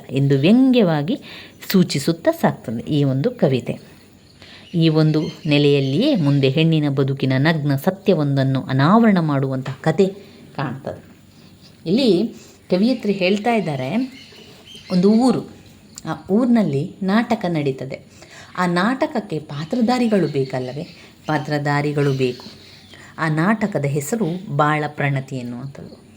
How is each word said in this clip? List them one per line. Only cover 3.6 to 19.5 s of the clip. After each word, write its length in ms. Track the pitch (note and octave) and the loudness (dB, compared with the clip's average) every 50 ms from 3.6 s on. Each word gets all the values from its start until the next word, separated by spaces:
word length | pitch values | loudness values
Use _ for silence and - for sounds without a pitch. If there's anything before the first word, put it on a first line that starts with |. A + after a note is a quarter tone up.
| - - - - - - - - - - - - - _ _ _ - - - - - - - | -2 -6 -10 -10 -12 -20 -20 -20 -20 -20 -20 -20 -20 _ _ _ -20 -20 -20 -20 -18 -6 -2
ಈ 140 | E3+ D#3+ E3 | 2 2 4
ಒಂದು 320 | D#3 D#3 D#3 D#3 D3+ D#3 D3+ - - - - | 4 4 2 4 2 0 -2 -4 -10 -8 -2
ನೆಲೆಯಲ್ಲಿಯೇ 680 | D#3 C#3+ D3 D3 C#3+ C#3+ C#3 C#3 C3+ C3+ E3 B3+ D#4 C#4+ | 0 2 4 4 4 4 4 2 0 0 0 2 2 2
ಮುಂದೆ 340 | F#3+ D3 C#3+ C#3+ C#3+ C3+ C3 | 2 2 2 2 4 2 2
ಹೆಣ್ಣಿನ 400 | C3+ E3 D#3+ E3 D#3+ D#3 D3 C#3+ | 2 2 2 2 2 2 0 0
ಬದುಕಿನ 440 | C3+ C#3 C#3 C3+ C3+ C3+ - C3 C3 | 0 0 0 -2 -2 -2 -2 0 0
ನಗ್ನ 380 | C3 C#3+ E3 E3+ D3+ C#3 D3 C#3 | 2 2 2 0 0 0 -2 -2
ಸತ್ಯವೊಂದನ್ನು 880 | C#3 - F#3 F#3+ - - - F#3 D#3 D3 C#3+ C#3 C3+ C3 C3+ C3 C3 - | 0 0 -2 -4 0 0 0 2 2 0 0 0 0 0 0 0 -2 -2
ಅನಾವರಣ 540 | - C3 C3 C#3 E3 G3+ A#3 A#3 A3 G3 F3+ | -2 0 2 4 4 6 6 6 4 4 2
ಮಾಡುವಂತಹ 580 | D#3+ D3+ C#3+ C#3 C#3 C3+ C3 C3 C3 C#3 C3 - | 2 0 0 0 -2 -2 -4 -6 -6 -8 -12 -4
ಕತೆ 240 | - D#3+ D#3 - G3 F#3 G3 - - - - - - - - | -2 -2 2 2 0 0 0 -8 -18 -20 -20 -20 -20 -14 -8
ಕಾಣ್ತದೆ. 480 | - C#3 B2+ - - - - - - - - - _ - - _ - - - - - - - - - - | -8 -6 -6 -8 -10 -10 -12 -12 -14 -18 -20 -20 _ -20 -20 _ -20 -20 -20 -20 -20 -20 -20 -20 -12 -4
ಇಲ್ಲಿ 420 | D#3+ F#3+ B3+ C#4 A3+ F3 F3 A3 A#3 - - - - - - _ _ | -2 0 2 4 4 4 2 0 -2 -6 -12 -20 -20 -20 -20 _ _
ಕವಿಯತ್ರಿ 440 | F3+ F3+ G#3+ B3 C4 C4 - G#3 F#3+ | 0 2 2 2 0 0 -2 -4 -2
ಹೇಳ್ತಾ 400 | - F3 F3+ G#3 G3+ G#3 A#3+ A#3 | 0 0 0 0 0 0 0 0
ಇದ್ದಾರೆ, 600 | A3 F3 D#3+ C#3+ C3 B2+ C3 F3 A#3+ C4 B3+ - - - - - - - - - - - - - - - - | 0 -2 -2 -4 -4 -4 -2 -2 -4 -4 -4 -10 -18 -20 -20 -20 -20 -20 -20 -20 -20 -20 -20 -20 -20 -8 -2
ಒಂದು 200 | F#3 F3+ F3+ G3+ | 0 4 4 4
ಊರು, 380 | A3 A3+ B3+ B3+ G3 C3+ - - - - - - - - - - - - - | 4 6 4 4 2 0 -4 -8 -16 -20 -20 -20 -20 -20 -20 -20 -20 -14 -10
ಆ 280 | D#3+ D#3 - - - G3 | -8 -8 -8 -4 0 0
ಊರಿನಲ್ಲಿ 600 | A3+ C4+ A#3+ A#3 A3+ G3 D#3 C#3 C3+ D#3 F#3 - - G3 | 2 2 4 4 2 2 2 0 -2 -4 -4 -8 -6 -2
ನಾಟಕ 420 | F#3+ G3+ A3+ A#3+ - A#3 A3 - | 0 0 0 0 0 -4 -4 -2
ನಡೀತದೆ. 520 | F3 E3+ D3+ C#3+ C3+ C3+ - C3 C3+ C3+ - - - - - - - - - - - - | -2 -2 0 -2 -2 -2 -4 -8 -12 -12 -14 -16 -20 -20 -20 -20 -20 -20 -20 -20 -14 -4
ಆ 80 | - F#3 | -2 -2
ನಾಟಕಕ್ಕೆ 720 | F3 F3 F3 F#3 A3+ C4 - D#4+ D4 - A3+ G3+ - E3 D3 | 0 2 2 0 0 0 -2 -2 -2 -2 -6 -6 -6 -8 -8
ಪಾತ್ರಧಾರಿಗಳು 880 | D3 - | -8 -10